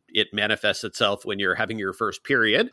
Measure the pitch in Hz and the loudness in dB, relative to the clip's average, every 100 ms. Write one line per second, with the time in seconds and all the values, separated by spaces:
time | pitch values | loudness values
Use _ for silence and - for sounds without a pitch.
0 | _ 98 104 104 104 107 107 95 104 - | _ -2 -2 0 -2 0 0 -2 -4 0
1 | 104 101 - 101 95 85 110 113 95 90 | 0 0 -4 -2 0 0 -2 -4 -4 -4
2 | 107 - - 135 110 104 240 | -4 -4 0 2 4 2 0